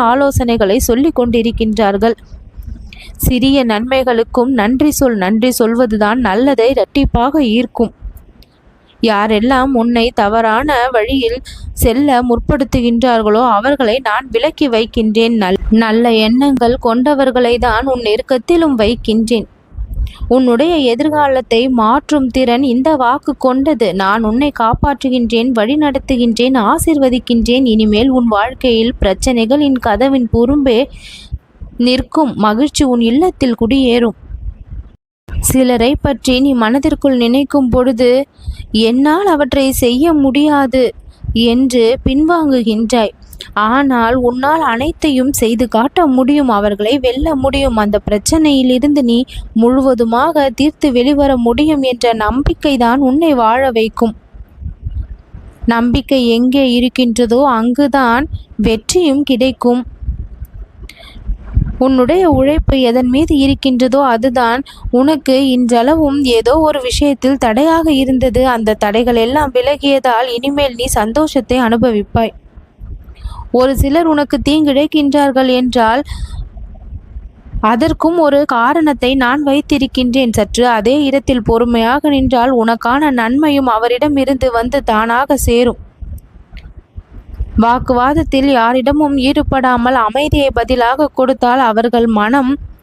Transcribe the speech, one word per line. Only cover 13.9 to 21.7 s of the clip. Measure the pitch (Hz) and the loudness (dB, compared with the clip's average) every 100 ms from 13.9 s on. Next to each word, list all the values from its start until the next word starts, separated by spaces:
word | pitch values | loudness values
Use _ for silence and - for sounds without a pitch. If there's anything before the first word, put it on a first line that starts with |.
| 247 | 0
நான் | 247 220 262 | -2 -4 -2
விலக்கி | 226 285 - 294 | -2 -2 -2 0
வைக்கின்றேன். | 226 226 240 220 214 226 233 | 0 -2 -2 0 2 0 0
நல்-, | 185 190 - 220 | 0 -2 0 0
நல்ல | 226 220 240 226 | 2 0 2 2
எண்ணங்கள் | 220 247 285 262 240 254 | 2 2 2 2 0 0
கொண்டவர்களை | 247 226 262 277 262 247 240 240 | -2 0 0 2 0 0 0 0
தான் | 247 220 269 | 0 0 -2
உன் | 254 226 | -2 -2
நெருக்கத்திலும் | 220 - 254 - 339 320 254 | -2 0 -4 0 0 2 2
வைக்கின்றேன். | 214 233 - 220 220 233 - _ _ - - - - - - | 0 0 -2 -2 0 -2 -4 _ _ -12 -10 -6 -6 -6 -2
உன்னுடைய | 254 254 233 320 330 | 0 2 2 2 2
எதிர்காலத்தை | 254 233 302 294 285 269 - 226 | 0 0 -2 0 0 0 0 0
மாற்றும் | 262 | 0